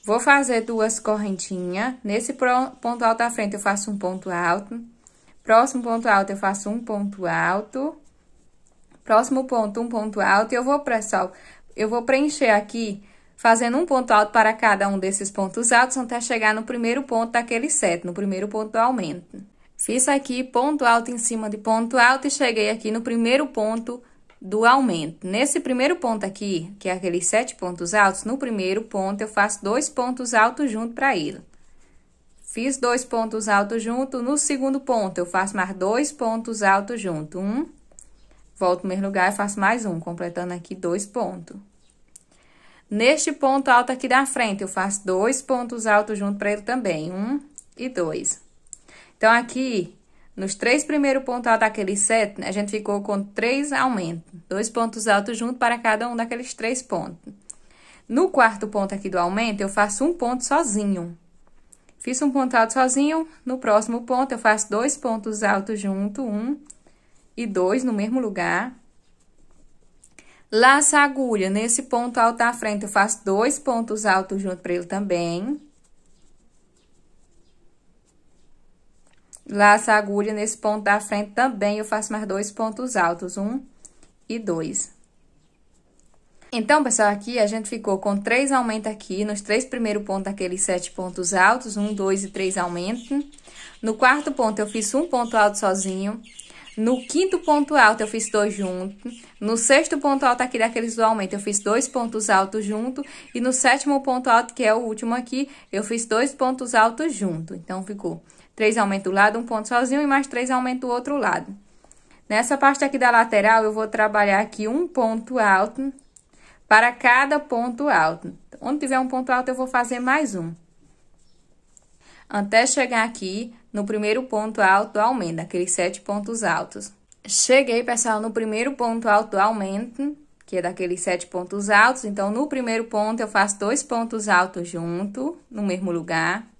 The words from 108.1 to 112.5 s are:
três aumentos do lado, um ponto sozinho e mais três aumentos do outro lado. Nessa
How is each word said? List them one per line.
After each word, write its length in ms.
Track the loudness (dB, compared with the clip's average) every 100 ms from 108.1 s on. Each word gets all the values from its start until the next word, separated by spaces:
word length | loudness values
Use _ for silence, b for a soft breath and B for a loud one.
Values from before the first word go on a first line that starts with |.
| -8 b b b
três 240 | 0 2 2
aumentos 260 | 0 0
do 60 | 0
lado, 280 | 4 4 4
um 60 |
ponto 240 | -4 -6 0
sozinho 320 | 0 2 0
e 60 | 2
mais 200 | 0 0
três 240 | -4 -2
aumentos 300 | -2 -2 -4
do 60 | -4
outro 280 | -4 -2 -2
lado. 360 | 0 -2 -6 -18 b b b b b b _
Nessa 300 | 0 0